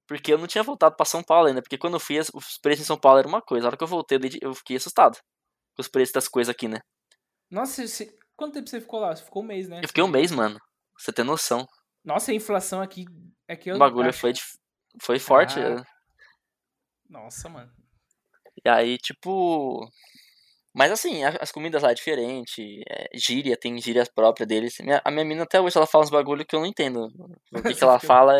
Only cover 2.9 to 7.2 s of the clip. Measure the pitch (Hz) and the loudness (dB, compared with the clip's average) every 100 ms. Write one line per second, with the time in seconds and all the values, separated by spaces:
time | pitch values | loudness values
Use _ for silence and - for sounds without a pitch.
2.9 | 151 135 135 135 202 - 123 120 123 165 | 4 8 8 6 -2 -2 -2 -2 -2 -4
3.9 | 175 147 135 131 - 135 131 - 127 - | -4 -2 -2 -2 -8 -10 -12 -8 -8 -4
4.9 | - 143 113 _ _ _ _ _ - - | 4 4 4 _ _ _ _ _ -14 -4
5.9 | 135 127 131 - 127 120 120 117 110 - | 0 0 0 -2 -2 -2 -2 -8 -10 -14
6.9 | _ _ _ | _ _ _